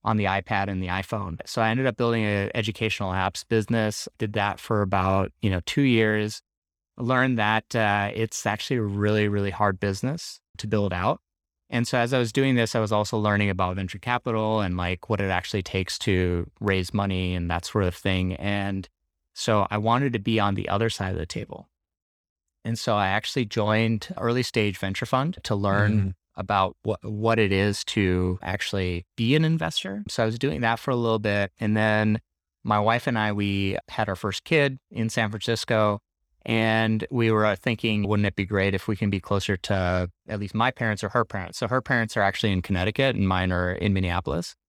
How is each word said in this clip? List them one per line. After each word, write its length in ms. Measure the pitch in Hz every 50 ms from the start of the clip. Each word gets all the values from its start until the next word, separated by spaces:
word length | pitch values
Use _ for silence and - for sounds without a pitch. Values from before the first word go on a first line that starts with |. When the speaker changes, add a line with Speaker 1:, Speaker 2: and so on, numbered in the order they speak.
| -
Speaker 1:
on 120 | 107 113
the 80 | 107 101
iPad 420 | 95 95 98 92 - 113 98 98
and 160 | 101 98 95 92
the 40 |
iPhone. 520 | 87 90 95 95 - 120 104 98 90 82 - -
So 160 | - - 123
I 80 | 113 110
ended 160 | 113 127 135
up 100 | 131 110
building 300 | - 120 117 117 113 107
an 260 | 104 104 101 98 - -
educational 600 | 120 104 110 107 - 113 107 - - 104 92 90
apps 340 | 95 92 95 - - -
business, 640 | _ 117 110 104 - 123 113 110 107 107 - - - _
did 160 | - 120 104 104
that 260 | 110 101 101 98 -
for 220 | - - 117 104
about, 500 | 104 95 95 98 92 95 95 98 95 - _ _
you 80 | - 104
know, 120 | 95 90 -
two 180 | - - 147 143
years, 580 | 131 120 113 110 107 107 107 107 107 - - _ _ _ _ _ _ _ _ _ _ _
learned 420 | - 123 117 131 123 127 131 127 113
that, 340 | 104 104 110 110 - _ -
uh, 380 | 120 110 104 101 104 101 104 -
it's 320 | - 113 110 - - -
actually 300 | 104 104 107 - - 135
a 60 | 120
really, 480 | 107 101 101 101 104 104 107 107 104 104
really 200 | 101 104 98 98
hard 300 | 92 - 107 101 95 92
business 600 | - 101 95 98 - 127 151 165 - - - - _ _ _
to 100 | - -
build 240 | 107 110 104 101 98
out. 300 | 90 87 92 - 147 - _ _ _ _ _ _ _ _ _ _
And 180 | - 117 120
so 100 | - -
as 160 | 123 120 120 135
I 60 | 127
was 140 | 120 110 -
doing 220 | 139 135 135 127
this, 200 | 120 113 110 -
I 60 | 117
was 100 | 110 101
also 260 | 107 104 104 - -
learning 320 | 110 104 104 104 101 104 101
about 280 | 95 92 92 90 92
venture 200 | 98 95 92 -
capital 600 | 98 - 120 123 123 _ 127 113 110 110 107 110 107
and, 160 | 101 90 90
like, 340 | 90 90 90 92 87 - -
what 120 | 110 98
it 80 | 101 95
actually 340 | 92 90 - - - 101 90
takes 340 | - - 95 92 - - -
to 520 | - 110 95 90 90 87 87 87 90 - _ _
raise 340 | - 101 95 95 92 - -
money 400 | 101 98 101 95 92 92 90 90
and 160 | 90 87 85
that 140 | 85 87 -
sort 220 | - - 107 95
of 100 | 90 90
thing. 380 | - - 98 95 92 92 92 90
And 560 | - 85 101 101 101 98 101 98 98 92 - _ _ _ _ _ _ _ _ _
so 340 | - - - 110 104 98 -
I 60 | 104
wanted 340 | 107 104 113 117 127 143 135
to 80 | 117 110
be 180 | 101 117 110
on 180 | 110 101 101 98
the 120 | 101 -
other 220 | - 95 101 113 113
side 240 | - - 95 92 95
of 40 |
the 80 | 82 78
table. 440 | - - 110 - - - - - _ _ _ _ _ _ _ _ _ _ _ _ _ _ _ _ _ _ _ _
And 120 | 113 117
so 200 | - - - 107
I 100 | 104 101
actually 380 | 95 95 107 - - - 139 120
joined 640 | 107 - 117 104 104 107 110 113 113 113 104 - - 180
early 260 | - - 117 120 123 120
stage 340 | - - 120 107 104 92
venture 280 | - - 95 95 - 123
fund 320 | - - 127 139 165 185 - -
to 120 | - 113
learn 360 | 101 101 101 98 101 104 104 107
Speaker 2:
Mm. 160 | 104 98 95 92 _ _ _ _
Speaker 1:
about 400 | - 95 92 104 98 95 92 - _
what, 180 | - 113 101 - -
what 340 | 107 107 104 110 113 113
it 140 | 113 107 95
is 320 | 98 95 98 104 101 - -
to 560 | - - 113 98 92 90 90 90 90 90 92
actually 640 | - - 95 107 - - - 98 92 90 87 87 - _ _
be 200 | - 113 117 139
an 100 | 156 160
investor. 580 | 156 165 160 160 165 - - - 190 196 208 202
So 160 | - - - 113
I 20 |
was 140 | 110 113 117
doing 220 | - 139 156 139
that 180 | 120 113 117 -
for 100 | - -
a 60 | 127
little 240 | 120 117 113 113 110
bit. 320 | 104 107 101 101 101 95 _ _
And 180 | 117 104 107
then 420 | 110 110 110 107 107 107 107 107 113 _ _ _ _ _ _ _ _ _
my 160 | 113 107 104
wife 260 | 104 110 117 120 -
and 140 | - 120 110
I, 140 | 107 107 104
we 440 | 101 101 101 98 98 98 95 98 - -
had 220 | - - - 110 104
our 60 | 95
first 280 | - - 101 95 - _
kid 360 | - 170 156 143 139 131 127 _ _
in 200 | - 113 113 110
San 200 | - - 113 104
Francisco. 720 | 107 107 - - 117 110 - - 120 110 107 104 101 104 _ _ _ _ _ _ _ _ _
And 640 | 117 117 110 113 110 110 110 113 110 110 107 - -
we 180 | 135 120 117 113
were, 160 | 110 107 107
uh, 100 | 107 98
thinking, 520 | 92 - 127 113 - - 113 107 104 101
wouldn't 180 | 98 107 104 104
it 100 | 98 -
be 100 | - 98
great 280 | 95 104 98 95 98 95
if 140 | 92 -
we 80 | - 107
can 160 | - 110 101
be 80 | 101 95
closer 380 | - - 101 98 - - 101
to 520 | 90 - - 104 95 90 90 90 92 90 87 _ _ _
at 120 | - 110 101
least 160 | 101 95 -
my 160 | 107 117 131
parents 320 | 127 - 120 110 107 101 -
or 60 | 101
her 140 | - 123 113
parents? 360 | - - 98 90 85 - -
So 80 | 123
her 140 | 104 123 131
parents 360 | - - 135 117 113 110 -
are 60 | 117 101
actually 300 | 98 - - - 107 95
in 100 | 92 -
Connecticut 520 | - 98 90 92 107 107 - 135 135 -
and 120 | - 98
mine 240 | 95 92 92 92 92
are 220 | 90 90 90 90 90
in 200 | - 90 104 98
Minneapolis. 640 | 95 92 87 87 92 - - - 165 175 - - _ _